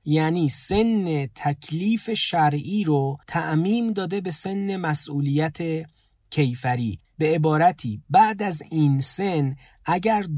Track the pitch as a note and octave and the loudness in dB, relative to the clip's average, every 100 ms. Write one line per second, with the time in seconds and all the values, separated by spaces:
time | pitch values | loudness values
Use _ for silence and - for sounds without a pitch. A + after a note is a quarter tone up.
0 | D3+ D#3 D#3 F3 D3+ - - G3 A3+ A3 | 0 2 2 0 0 -2 -2 0 2 2
1 | F3 D3+ C3+ - D3 D3 - D#3 G3+ A3+ | 0 -2 -4 -4 -4 -4 -6 -2 0 -2
2 | - G#3+ - E3+ D3+ D3 D3 G#3 E3 D3 | -2 -4 -2 2 2 2 -2 -2 2 2
3 | C#3 C#3 - E3+ D#3+ D#3 F#3 A#3 A3+ G3 | 0 -4 -6 -6 -2 0 0 0 0 -2
4 | F3+ G3+ F#3 D3+ F#3+ G3 G3 F#3+ E3 D3 | -4 -4 -4 -4 -4 -4 -4 -2 -2 -4
5 | - C#3+ C#3+ C#3+ D#3 D#3 E3 D#3+ D#3+ _ | -4 -2 0 0 0 -2 -4 -4 -6 _
6 | _ _ - - C3+ A#2+ B2+ B2 A#2 F#2 | _ _ -6 0 0 0 -2 -2 -2 -6
7 | _ - D#3 E3 D#3 D3+ E3+ D#3 A#2+ G#2 | _ -2 0 2 2 4 4 2 -6 -8
8 | - F3 G#3+ G3+ G3+ D#3 - D#3+ D3 C#3 | 2 4 4 2 -4 -6 -4 2 4 4
9 | C3 - G3 E3 C3+ C3+ - _ - F3 | 0 -2 0 0 0 -4 -14 _ -2 0
10 | G#3+ G#3 F#3 | 2 0 0